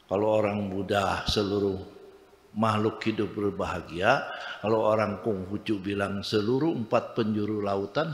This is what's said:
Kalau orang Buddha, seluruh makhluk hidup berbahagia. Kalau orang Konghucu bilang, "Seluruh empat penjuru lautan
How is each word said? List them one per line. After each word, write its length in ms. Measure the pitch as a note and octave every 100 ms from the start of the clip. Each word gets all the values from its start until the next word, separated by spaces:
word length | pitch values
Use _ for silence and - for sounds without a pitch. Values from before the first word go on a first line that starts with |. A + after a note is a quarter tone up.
| -
Kalau 320 | F#2+ G#2+ G#2+
orang 320 | G#2 G#2 G2
Buddha, 480 | F#2+ F#2+ G2+ F#2+ F#2 -
seluruh 480 | A2 G2 G2+ G2+ F#2 - - - - - - - G#2+
makhluk 400 | A2 G#2+ G#2+ - A2
hidup 240 | G#2+ G2 G#2
berbahagia. 880 | G2+ F2+ E2+ F2 D#2 E2 G#2 C#3+ - - - -
Kalau 220 | G#2 A2 G#2+
orang 320 | A2 G#2 G2
Konghucu 560 | A#2 F#2+ F#2 G#2 - G2+
bilang, 480 | F#2+ G2+ G2 G2 -
"Seluruh 480 | G#2+ G#2 C3 D#3+
empat 400 | C3 G#2+ A#2 -
penjuru 480 | - G#2+ G#2+ G#2 G#2+
lautan 500 | G2+ G2 G2 C#3+ E3